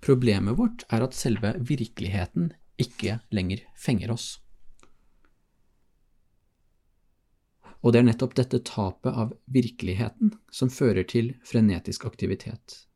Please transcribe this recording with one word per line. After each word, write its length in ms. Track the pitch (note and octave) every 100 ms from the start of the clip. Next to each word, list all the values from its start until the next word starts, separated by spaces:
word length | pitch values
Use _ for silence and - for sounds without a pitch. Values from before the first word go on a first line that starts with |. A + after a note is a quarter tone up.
| -
Problemet 520 | C3 B2 G2+ G2 C3+
vårt 280 | A#3 - -
er 80 | A2+
at 160 | B2+ -
selve 380 | C3+ G#2+ G2+ A#2
virkeligheten 920 | B2 C#3+ A2+ - F2+ G2 F2 - D#3 - - -
ikke 420 | B2 - F#2+ A2+ -
lenger 300 | G#2 F#2 F#2+ -
fenger 380 | - - A#2 G#2
oss. 140 | A#2 - - - - - - - - _ _ _ _ _ _ _ _ _ _ _ _ _ _ _ _ _ _ _ _ _ _ _ _ _ _ - -
Og 120 | A#2+
det 80 | A#2
er 60 | A#2+
nettopp 280 | A2+ B2+ -
dette 220 | B2+ B2 -
tapet 480 | - G2 - B2+
av 220 | B2+ A2+ - -
virkeligheten 800 | C3 A#2+ - F#2 F#2 A2 - G#3+ - _
som 180 | - B2+
fører 320 | B2+ C3+ G2 F#2
til 300 | A#2+ A#2 C3 -
frenetisk 600 | A#2+ A2 F2 - - -
aktivitet 760 | - G2 F#3 - - _ - _